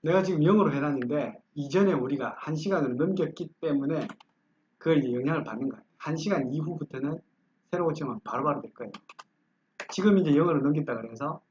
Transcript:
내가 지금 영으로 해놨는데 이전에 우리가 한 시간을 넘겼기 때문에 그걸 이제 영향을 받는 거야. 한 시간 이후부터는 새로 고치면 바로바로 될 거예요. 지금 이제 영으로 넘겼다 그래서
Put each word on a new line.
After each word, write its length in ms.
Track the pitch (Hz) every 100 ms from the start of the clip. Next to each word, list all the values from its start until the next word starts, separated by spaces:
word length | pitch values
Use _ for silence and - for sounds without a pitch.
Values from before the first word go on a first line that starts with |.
내가 220 | 156 185
지금 180 | 185 165
영으로 320 | 156 214 170
해놨는데 680 | 139 147 139 123 147 117 - _
이전에 400 | 147 139 175 196
우리가 420 | 151 123 143 117 -
한 160 | - 156
시간을 400 | 196 185 135 123
넘겼기 540 | 165 180 156 - 160 _
때문에 460 | 160 143 139 160 - - _ _ _ _ _ _
그걸 220 | 160 151
이제 140 | 127
영향을 300 | 120 135 156
받는 260 | - 110 135
거야. 120 | - _ _
한 180 | 147 160
시간 340 | 208 139 127
이후부터는 680 | 147 156 160 151 135 139 165 _ _ _ _ _
새로 160 | 175 165
고치면 360 | 156 135 110
바로바로 380 | - 123 139 135
될 120 | -
거예요. 180 | - 113 - _ - - _ _ _ _ _ -
지금 260 | - 202 196
이제 140 | 160
영으로 300 | 147 170 147
넘겼다 340 | 139 151 - 113
그래서 400 | 113 113 143 160 _